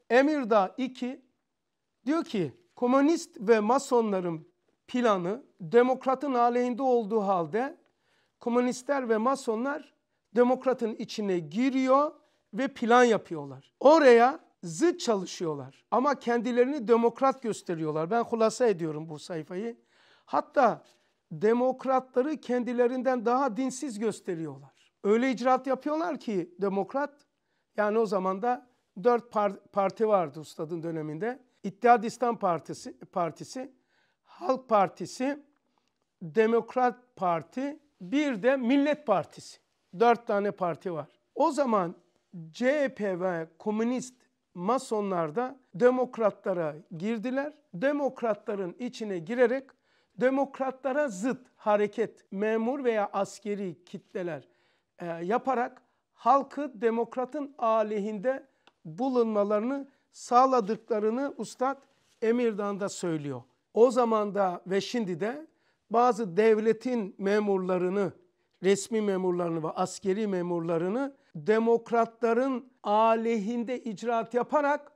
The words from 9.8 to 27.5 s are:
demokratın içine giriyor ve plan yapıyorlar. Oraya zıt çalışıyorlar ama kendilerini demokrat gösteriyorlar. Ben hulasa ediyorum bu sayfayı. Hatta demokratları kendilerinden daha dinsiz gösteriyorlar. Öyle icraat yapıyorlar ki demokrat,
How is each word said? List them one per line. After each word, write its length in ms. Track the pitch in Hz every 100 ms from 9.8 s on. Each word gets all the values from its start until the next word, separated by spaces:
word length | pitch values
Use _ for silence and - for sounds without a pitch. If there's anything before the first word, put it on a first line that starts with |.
| - _ _ _ _ 220
demokratın 580 | 247 254 254 254 226
içine 440 | 226 226 - 208 180
giriyor 720 | 156 180 269 262 262 269 294 - _ _ _
ve 140 | 202 277
plan 360 | 277 226 240
yapıyorlar. 720 | 247 202 - 160 143 131 - _
Oraya 600 | 254 320 285 233 240 320 _ _
zıt 380 | 175 165 330 349
çalışıyorlar 840 | - 208 180 - 170 147 131 - _
ama 280 | 214 277 277
kendilerini 720 | 233 240 233 240 247 302 214
demokrat 540 | 233 233 233 269 262
gösteriyorlar. 680 | 226 190 - 170 156 151 165
Ben 120 | 233
hulasa 440 | 233 233 220 214 247
ediyorum 420 | 185 165 151 160
bu 100 | 151
sayfayı. 580 | - 170 151 180 226 233 _ _ _ _
Hatta 580 | - 294 - - 247 156 - _ _ _ _
demokratları 1040 | 156 202 233 254 254 254 262 254 - 262 302
kendilerinden 920 | - 247 240 240 240 254 254 254 220
daha 300 | 247 277 196
dinsiz 420 | 262 254 302 208
gösteriyorlar. 920 | 220 185 - 170 160 135 139 _ _ _
Öyle 260 | 202 220 262
icraat 360 | 240 247 254 262
yapıyorlar 540 | 262 294 302 339 294
ki 340 | - 196 160 -
demokrat, 640 | 196 196 190 269 285 285 _ _ _